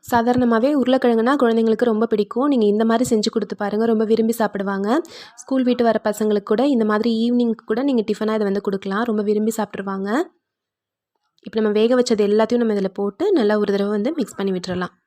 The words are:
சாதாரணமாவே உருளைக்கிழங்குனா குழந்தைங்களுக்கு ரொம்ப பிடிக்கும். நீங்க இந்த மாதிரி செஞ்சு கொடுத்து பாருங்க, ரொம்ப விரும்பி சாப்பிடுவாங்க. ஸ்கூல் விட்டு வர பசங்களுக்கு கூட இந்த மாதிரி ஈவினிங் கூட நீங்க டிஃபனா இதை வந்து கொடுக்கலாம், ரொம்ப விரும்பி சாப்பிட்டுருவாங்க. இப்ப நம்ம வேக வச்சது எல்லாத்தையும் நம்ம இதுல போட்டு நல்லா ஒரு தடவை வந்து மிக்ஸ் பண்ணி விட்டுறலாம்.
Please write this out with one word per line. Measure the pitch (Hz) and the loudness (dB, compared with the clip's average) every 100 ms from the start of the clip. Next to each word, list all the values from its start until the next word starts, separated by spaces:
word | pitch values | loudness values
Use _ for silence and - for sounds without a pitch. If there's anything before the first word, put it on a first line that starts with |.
சாதாரணமாவே | - 240 233 247 247 226 254 294 | 0 0 2 2 2 2 2 2
உருளைக்கிழங்குனா | 240 262 247 226 226 285 | 2 2 2 2 2 2
குழந்தைங்களுக்கு | 247 226 226 220 240 | 2 2 2 2 0
ரொம்ப | 214 226 | 0 0
பிடிக்கும். | 214 202 233 285 | 0 -2 -2 0
நீங்க | 269 208 | 2 2
இந்த | 202 226 | 2 2
மாதிரி | 226 247 | 0 2
செஞ்சு | 220 214 | 0 0
கொடுத்து | 220 208 214 | -4 -6 -6
பாருங்க, | 202 208 226 | -4 -2 0
ரொம்ப | 220 220 | 0 2
விரும்பி | 220 226 226 | 2 0 0
சாப்பிடுவாங்க. | 214 202 196 196 202 269 - - - - | -2 -2 -6 -4 0 -2 -2 -14 -20 -20
ஸ்கூல் | - 269 247 | -4 -2 0
விட்டு | 240 233 | 2 2
வர | 214 214 | 2 -2
பசங்களுக்கு | 208 214 208 202 | -2 0 0 0
கூட | 214 277 | 0 2
இந்த | 254 214 | 2 2
மாதிரி | 214 240 226 | 0 0 0
ஈவினிங் | 233 240 240 226 _ | 0 0 0 -2 _
கூட | 220 277 | -4 0
நீங்க | 254 214 | 0 -2
டிஃபனா | 208 214 220 | -2 -2 -2
இதை | 208 | -2
வந்து | 196 202 | -2 -4
கொடுக்கலாம், | 196 196 196 233 | -6 -4 -4 -2
ரொம்ப | 214 208 | -2 0
விரும்பி | 214 214 220 | 0 -2 -4
சாப்பிட்டுருவாங்க. | 202 - 196 190 196 233 359 _ _ _ _ _ _ _ _ _ _ _ - | -6 -6 -8 -6 -4 -4 -4 _ _ _ _ _ _ _ _ _ _ _ -8
இப்ப | 220 | -2
நம்ம | 214 208 | 0 2
வேக | 226 254 | 2 4
வச்சது | 247 214 202 | 2 2 2
எல்லாத்தையும் | 208 220 240 | 2 2 0
நம்ம | 233 208 | 0 0
இதுல | 190 190 | -4 -4
போட்டு | 202 - 370 359 | -6 -2 0 2
நல்லா | 208 214 | 2 2
ஒரு | 208 196 | 0 0
தடவை | 202 208 | 0 -2
வந்து | 214 330 | -2 -2
மிக்ஸ் | 208 - | -6 -4
பண்ணி | 196 185 | -4 -4
விட்டுறலாம். | 180 180 180 _ | -6 -6 -6 _